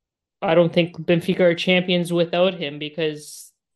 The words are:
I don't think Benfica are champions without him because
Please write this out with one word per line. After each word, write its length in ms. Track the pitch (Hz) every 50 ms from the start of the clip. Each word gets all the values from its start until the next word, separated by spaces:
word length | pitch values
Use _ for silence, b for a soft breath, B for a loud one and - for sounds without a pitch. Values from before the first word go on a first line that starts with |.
| _ _ _ _ _ _ _ _ -
I 120 | 196 165
don't 180 | 170 170 165 170
think 240 | 175 170 170 - -
Benfica 420 | 156 - 175 170 170 - 180 165
are 140 | 180 175 170
champions 580 | 170 - 185 185 180 180 185 180 180 170 170 175
without 420 | 170 170 170 175 175 180 190 180
him 240 | 170 170 143 147 147
because 760 | 151 147 151 - 160 156 151 147 147 - - - - - _ _ _ _ _